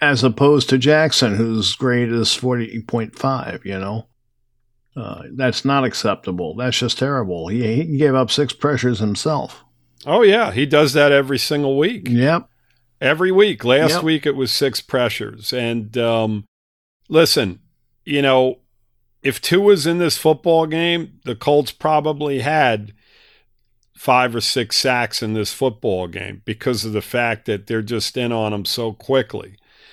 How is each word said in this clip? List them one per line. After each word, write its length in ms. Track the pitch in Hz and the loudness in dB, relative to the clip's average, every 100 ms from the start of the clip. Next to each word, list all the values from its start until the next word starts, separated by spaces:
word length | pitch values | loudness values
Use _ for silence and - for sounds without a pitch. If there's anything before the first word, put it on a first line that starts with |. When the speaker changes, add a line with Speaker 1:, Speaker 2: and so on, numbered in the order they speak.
Speaker 1:
as 240 | 147 135 | 0 4
opposed 440 | 131 107 143 147 - | 2 4 4 4 4
to 60 | 135 | 2
Jackson, 580 | 131 151 156 - 123 101 | 4 4 2 2 0 0
whose 360 | 113 113 101 - | 0 0 -2 -2
grade 340 | 131 123 120 | 0 0 0
is 240 | 117 107 | 0 0
forty 480 | - 127 123 113 113 | -2 -2 -2 -4 -10
point 340 | 110 120 110 - | -6 -6 -6 -4
five, 480 | 135 131 - 117 | -4 -2 -6 -10
you 140 | 95 95 | -10 -8
know. 280 | 98 110 - _ _ _ _ _ _ _ _ - | -6 -8 -10 _ _ _ _ _ _ _ _ -14
Uh, 260 | 107 - - | -12 -14 -14
that's 300 | 123 131 - | -2 -2 0
not 200 | 135 139 | 0 0
acceptable. 720 | 131 - 110 98 - 90 82 92 | 0 -2 -2 -2 -4 -6 -6 -6
That's 200 | 123 120 | -4 -2
just 220 | 120 - | -4 -2
terrible. 480 | 131 139 101 85 82 | -2 -2 -4 -6 -4
He, 380 | 113 113 117 | -2 0 0
he 120 | 165 139 | 0 2
gave 200 | 151 131 | 2 2
up 160 | 120 | 0
six 200 | - 143 | 0 -2
pressures 460 | - 147 139 123 110 | -2 -2 0 0 0
himself. 640 | 107 101 156 147 - - _ _ _ _ | -2 -2 -2 -4 -6 -14 _ _ _ _
Speaker 2:
Oh, 180 | - 190 | -2 4
yeah. 280 | 214 214 214 | 6 4 2
He 160 | 98 143 | 0 2
does 280 | 151 151 | 4 4
that 180 | 143 143 | 4 6
every 260 | 143 135 135 | 6 4 -2
single 400 | - 147 143 135 | -2 0 0 2
week. 300 | 170 233 170 | 0 0 0
Speaker 1:
Yep. 400 | 120 131 170 - _ _ _ _ - | 2 4 2 -2 _ _ _ _ -4
Speaker 2:
Every 300 | 131 156 185 | -2 2 2
week. 340 | 185 208 123 | 4 4 2
Last 260 | 117 131 160 170 | 4 4 4 2
Speaker 1:
Yep. 60 | |
Speaker 2:
week, 240 | 160 156 147 | 0 0 0
it 80 | |
was 160 | 135 127 | -2 -2
six 300 | - 139 127 | 0 -2 -2
pressures. 720 | - 131 120 - 107 107 107 | -4 0 0 -2 -10 -12 -8
And, 440 | 123 120 117 107 120 | -4 -2 -4 -4 -2
um, 480 | 117 113 110 107 104 _ _ _ _ _ - | 0 0 0 -2 -8 _ _ _ _ _ 0
listen, 520 | 156 160 - 104 - _ _ _ _ | 2 4 2 -2 -4 _ _ _ _
you 160 | - 143 | -4 0
know, 380 | 139 131 127 117 _ _ _ _ _ _ | 4 4 2 -2 _ _ _ _ _ _
if 180 | 139 123 | -6 -4
Tua's 460 | - 175 202 196 147 | 0 2 4 4 2
in 120 | 170 | 0
this 200 | 170 - | 0 0
football 480 | 165 156 175 165 160 | 0 2 2 2 2
game, 540 | 160 170 170 165 117 | 0 0 -2 -4 -14
the 120 | - 113 | -12 -6
Colts 340 | - 147 131 | 0 2 0
probably 720 | - 156 156 147 147 147 135 | -4 0 0 0 -4 -4 -4
had 520 | 131 156 135 110 104 - _ _ _ _ _ _ _ _ _ _ | -2 2 2 0 -4 -20 _ _ _ _ _ _ _ _ _ _
five 400 | - 127 127 117 | 0 2 2 -2
or 40 | |
six 360 | - - 113 - | -4 -4 -4 -2
sacks 460 | 135 123 120 - | 0 0 -2 -6
in 100 | 113 | -4
this 200 | 110 101 | -4 -4
football 540 | - 135 110 113 92 90 | -2 -4 -2 -4 -4 -4
game 360 | 87 95 95 | -10 -12 -12
because 400 | - 107 131 117 | -10 -6 -4 -4
of 80 | 113 | -4
the 100 | 107 | -6
fact 440 | - 123 117 110 - | -4 -2 -2 -2 -4
that 200 | 104 - | -6 -4
they're 160 | 113 | -4
just 340 | 107 117 - - | -4 -4 -4 -4
in 140 | 120 | -2
on 220 | 117 107 | -2 -2
him 120 | 104 | -4
so 280 | 92 - 113 | -6 -6 -6
quickly. 640 | 110 - 135 127 104 92 98 _ _ _ | -8 -2 0 0 -8 -14 -20 _ _ _